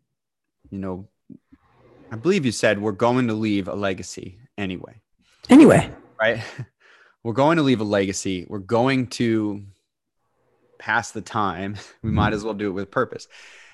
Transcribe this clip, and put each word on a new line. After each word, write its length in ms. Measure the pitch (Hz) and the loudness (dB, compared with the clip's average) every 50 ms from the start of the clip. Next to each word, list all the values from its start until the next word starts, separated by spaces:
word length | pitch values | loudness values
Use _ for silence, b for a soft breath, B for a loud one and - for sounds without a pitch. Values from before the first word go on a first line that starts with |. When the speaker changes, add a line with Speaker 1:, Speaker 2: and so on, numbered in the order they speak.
| _ _ _ _ _ _ _ _ _ _ _ _ _ - | _ _ _ _ _ _ _ _ _ _ _ _ _ -14
Speaker 1:
You 80 | 101 98 | -12 -10
know, 300 | 95 95 92 92 104 - _ _ _ _ - - _ _ - _ _ _ _ _ _ - - - - - | -8 -8 -10 -10 -12 -18 _ _ _ _ -20 -20 _ _ -20 _ _ _ _ _ _ -20 -20 -20 -18 -16
I 20 | 117 | -14
believe 300 | 113 113 170 208 190 135 | -6 -2 -2 0 0 0
you 60 | 120 | -2
said 280 | 98 - - 110 104 101 | -2 0 2 2 2 2
we're 120 | 104 110 | -2 -4
going 340 | 101 92 117 120 123 127 127 | -2 0 0 2 2 2 0
to 80 | 113 110 | 0 -2
leave 320 | 107 110 107 101 101 90 | -2 -2 -2 -2 -2 -4
a 80 | 87 - | -4 -6
legacy 640 | 101 101 98 95 92 90 - - - - 92 92 110 - _ - | -4 -4 -4 -4 -6 -10 -16 -16 -16 -16 -18 -18 -20 -20 _ -12
anyway. 440 | 104 101 92 90 - - - - - _ _ _ _ _ _ _ _ - - | -10 -8 -8 -8 -10 -12 -18 -20 -20 _ _ _ _ _ _ _ _ 4 8
Speaker 2:
Anyway. 420 | 247 302 294 180 - 156 - - - - - - _ - | 10 10 12 10 10 6 4 0 -10 -16 -20 -18 _ -2
Speaker 1:
Right? 200 | 110 113 113 113 110 - | 0 0 0 -2 -6 -12
<laughs> 760 | - - 117 _ _ _ _ _ - _ _ _ _ _ - | -12 -14 -16 _ _ _ _ _ -20 _ _ _ _ _ -8
We're 80 | 117 104 | -6 0
going 220 | 131 139 156 170 | 2 4 4 4
to 60 | 165 | 2
leave 180 | 143 135 123 101 | 2 2 2 0
a 40 | 110 | 0
legacy. 640 | 101 104 101 98 98 95 - - 98 95 90 - - | 0 0 0 0 0 -2 -4 -4 -4 -6 -6 -8 -10
We're 100 | 104 101 | -12 -12
going 480 | 95 95 113 113 123 135 135 131 123 110 | -6 -2 0 2 2 2 0 0 -2 -4
to 560 | - - 120 113 113 110 107 104 101 104 101 98 _ _ _ _ _ _ _ _ _ _ _ _ _ _ _ _ _ _ _ _ _ - | -4 -2 0 0 0 0 -2 -4 -6 -8 -14 -18 _ _ _ _ _ _ _ _ _ _ _ _ _ _ _ _ _ _ _ _ _ -14
pass 320 | - 110 110 117 110 - | -6 -2 -2 -2 -2 -4
the 100 | - 110 | -10 -12
time. 560 | 95 - - 110 104 95 80 87 98 101 104 95 B B | -12 -6 -4 -2 -2 -2 -4 -6 -8 -8 -10 -12 B B
<laughs> 120 | B B | B B
We 80 | - 110 | -6 -2
might 220 | - 104 104 104 | 0 2 2 0
as 120 | 107 101 104 | 0 -2 -4
well 100 | 113 104 | -6 -6
do 140 | 98 104 101 | -4 -6 -6
it 40 | |
with 180 | 90 98 98 - | -4 -6 -8 -6
purpose. 380 | - 131 117 - - - - _ b b b b b b b b | -4 -4 -4 -4 -6 -16 -18 _ b b b b b b b b